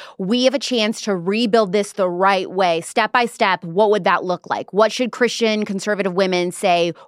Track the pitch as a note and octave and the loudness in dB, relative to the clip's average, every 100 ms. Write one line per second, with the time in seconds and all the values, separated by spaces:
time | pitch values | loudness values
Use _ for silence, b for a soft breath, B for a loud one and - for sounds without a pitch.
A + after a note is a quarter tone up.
0 | B - F#3+ B3 B3+ C4 - B3+ G#3+ - | B -10 -4 0 2 0 -2 -2 -2 -2
1 | - F#3 E3+ G#3 A#3+ A3+ G#3 G3+ G3+ - | -4 -4 -2 -2 2 2 2 0 -2 -2
2 | F#3 F3 F#3+ F#3+ F#3 F#3 F#3 E3 - - | -2 2 2 2 0 0 0 0 -2 -2
3 | G#3+ B3+ A#3+ - G#3 F3+ E3+ E3+ G#3+ G#3 | 0 0 0 0 0 0 -2 2 4 4
4 | F#3 F3+ F3+ F3 - G#2 - F#3 A3 G#3+ | 2 0 0 -6 -4 -6 -2 2 2 2
5 | B3 - A#3 - A3+ G#3+ G#3 G3 G#3 G3+ | -4 0 -2 0 -2 0 -4 -6 -4 -2
6 | G3 F3 F#3+ F3+ F3+ - G3+ F3 E3+ E3 | -2 0 0 0 -2 -2 2 2 2 -4